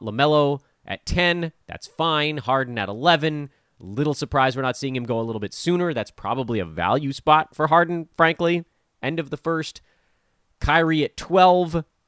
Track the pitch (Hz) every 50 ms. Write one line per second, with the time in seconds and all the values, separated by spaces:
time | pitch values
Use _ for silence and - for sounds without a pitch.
0 | 107 110 104 123 143 151 151 151 147 143 143 139 _ _ _ _ - - 98 -
1 | - - - 180 180 175 170 175 170 160 _ _ _ - - - - - - -
2 | 160 165 156 151 147 151 151 139 - 127 131 135 131 123 120 113 98 95 104 113
3 | 139 175 170 147 151 160 151 147 147 139 _ _ _ _ _ _ - 92 101 123
4 | 147 151 139 - 147 - 147 139 131 131 120 135 131 127 123 - 139 135 131 127
5 | 120 113 117 113 113 113 113 107 101 95 - - - 165 180 175 180 170 143 117
6 | 104 - _ - - 101 120 135 127 113 117 104 87 82 78 82 85 95 117 147
7 | 147 135 139 - - 156 151 160 151 - - - 156 143 160 170 170 165 175 170
8 | 160 _ - - 165 160 165 - 170 170 175 170 170 _ _ _ _ _ _ -
9 | - 135 165 165 151 139 147 - - 165 165 160 151 - - - _ _ _ _
10 | _ _ _ _ _ _ _ _ _ _ _ - - 143 151 165 165 160 160 156
11 | 139 - - - - - 175 185 180 185 180 180 180 165 165 165 156 _ _ _
12 | _